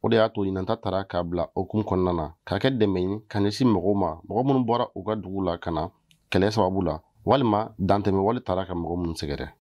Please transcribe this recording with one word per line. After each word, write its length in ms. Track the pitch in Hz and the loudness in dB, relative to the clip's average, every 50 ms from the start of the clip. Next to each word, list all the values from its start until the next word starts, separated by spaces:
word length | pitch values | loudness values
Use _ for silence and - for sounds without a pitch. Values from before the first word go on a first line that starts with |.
O 60 | - 110 | 2 4
de 60 | 113 | 4
y'a 140 | 113 110 113 | 4 4 4
to 120 | - 104 | 2 -2
ɲinanta 340 | 98 95 95 95 92 92 113 - | -2 -2 -2 -2 -2 -2 -4 -4
tara 220 | - 98 92 95 98 | -2 -2 -2 -2 -4
k'a 200 | - - 87 87 | -2 -2 -2 -2
bila 200 | 85 87 87 82 - _ | 0 -2 -2 -2 -2 _
okumu 280 | - 95 - - 107 104 | -6 -6 -2 -2 -2 -2
kɔnɔna 280 | - 95 92 90 90 87 | 0 0 2 2 2 0
na, 100 | 85 78 73 - _ _ | -2 -4 -6 -10 _ _
k'a 120 | - 92 101 | -4 -4 0
kɛ 100 | - 131 135 120 | 0 0 2 2
dɛmɛ 200 | 107 101 95 92 | 2 2 2 0
ye 200 | 90 95 101 107 - | 0 -2 -4 -6 -8
ka 120 | _ - 104 | _ -2 0
ɲɛsin 280 | 101 101 104 - 131 | 0 0 0 2 2
mɔgɔw 260 | 123 104 90 85 98 104 | 4 4 4 2 2 2
ma, 140 | 101 92 85 78 85 - | 2 0 -2 -4 -8 -10
mɔgɔ 140 | 92 98 110 131 | -4 -2 0 2
minnu 200 | 139 139 131 127 | 2 2 2 2
bɔra 200 | 110 117 120 120 - _ | 2 0 0 0 -4 _
u 80 | 101 92 | -8 -4
ka 120 | 104 110 | -4 -4
dugu 260 | 107 92 92 95 98 95 | -4 -4 -6 -4 -2 0
la 140 | 90 85 | 0 -2
ka 120 | 85 - 90 | -2 -4 -4
na 180 | 82 78 80 - _ _ _ _ _ _ _ _ | -4 -2 -4 -6 _ _ _ _ _ _ _ _
kɛlɛ 200 | - 95 95 104 | 0 2 2 2
sababu 300 | 107 113 98 92 95 98 92 | 2 2 2 2 2 0 0
la, 160 | 85 76 80 _ _ _ _ - | -2 -2 -4 _ _ _ _ 2
walima 480 | - 117 143 135 113 104 104 110 113 - - | 2 4 4 4 4 2 2 0 -4 -6 -4
dantɛmɛ 400 | 95 92 98 101 98 104 95 98 95 | 0 2 2 2 2 0 0 2 2
wale 160 | 104 120 123 | 0 0 -2
tara 240 | - - 90 92 95 | -4 -4 -4 -4 -4
ka 80 | 92 90 | -4 -6
mɔgɔ 220 | 87 85 80 85 | -6 -4 -4 -4
minnu 160 | 87 87 85 82 | -4 -4 -4 -4
sɛgɛrɛ. 320 | - - 71 71 - 67 69 - _ _ | -6 -6 -6 -6 -6 -8 -12 -12 _ _